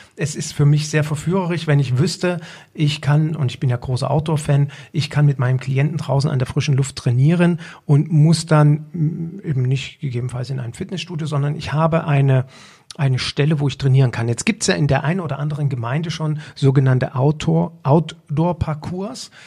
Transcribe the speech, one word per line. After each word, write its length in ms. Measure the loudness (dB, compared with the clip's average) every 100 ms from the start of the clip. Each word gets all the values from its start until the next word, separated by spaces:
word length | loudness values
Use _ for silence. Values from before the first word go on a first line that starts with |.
| -20 -8
Es 200 | -6 -6
ist 160 | -6
für 140 | 0 2
mich 220 | 2 2
sehr 160 | -2
verführerisch, 600 | 0 -2 -2 -2 0 -2 2
wenn 140 | 2
ich 180 | 2 2
wüsste, 420 | 0 0 -2 -2 -8 -18 -16
ich 260 | -2 -2 0
kann, 340 | 0 2 2
und 160 | 0 -4
ich 100 | -2
bin 100 | -2
ja 60 | -2
großer 340 | -2 -2 0
Outdoor-Fan, 600 | 0 0 -2 2 2 2 -4 -8
ich 180 | -6 -2
kann 160 | 2 2
mit 120 | 2
meinem 200 | 0 0
Klienten 400 | 0 0 0 -2
draußen 320 | -2 0 0
an 80 | 0
der 80 | -2
frischen 300 | -2 0 0
Luft 200 | 0 -4
trainieren 600 | 0 2 4 4 2 2 -6 -10 2
und 240 | 2 4
muss 360 | 4 6 4 4
dann, 400 | 4 6 4 -2
mm, 480 | -4 -2 -2 -8 -8
eben 180 | -6 -2
nicht 380 | 0 -2 -4 -8
gegebenenfalls 480 | -6 -4 -4 -6 -6
in 120 | -6
ein 120 | -8
Fitnessstudio, 540 | -10 -8 -8 -8 -8 -4
sondern 300 | -2 -2 -4
ich 180 | -4
habe 320 | 0 0 0 2
eine, 400 | 2 4 2 0 -10 -20 -20 -18 -4
eine 220 | -2 0
Stelle, 420 | -2 -2 0 2
wo 80 | 0
ich 80 | 0
trainieren 340 | 2 4 4
kann. 180 | 2 -2
Jetzt 180 | -2 -2
gibt's 200 | 0 0
ja 80 |
in 120 | 0 2
der 180 | 2
einen 160 | 0 -2
oder 180 | -4 -6
anderen 300 | -6 -4 -4
Gemeinde 420 | -2 -4 -4 -4
schon 300 | -4 -4 -4 -8
sogenannte 600 | 0 2 4 4 2 0
Outdoor-, 640 | 0 0 0 0 0 0 -4
Outdoor-Parcours, 1500 | 2 2 2 -8 -6 -2 -2 -2 -4 -4 -8 -8 -8 -10 -16 -20